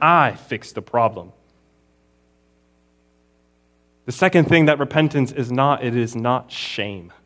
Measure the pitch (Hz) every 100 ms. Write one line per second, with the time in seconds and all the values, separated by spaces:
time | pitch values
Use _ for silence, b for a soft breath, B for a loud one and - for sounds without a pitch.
0 | 156 170 135 101 - 113 - - 101 120
1 | 113 104 87 _ _ _ _ _ _ _
2 | _ _ _ _ _ _ _ _ _ _
3 | _ _ _ _ _ _ _ _ _ _
4 | - 127 190 180 151 165 156 147 139 156
5 | 156 147 131 151 120 123 139 139 127 117
6 | 113 117 120 127 - - - - 104 98
7 | 85 -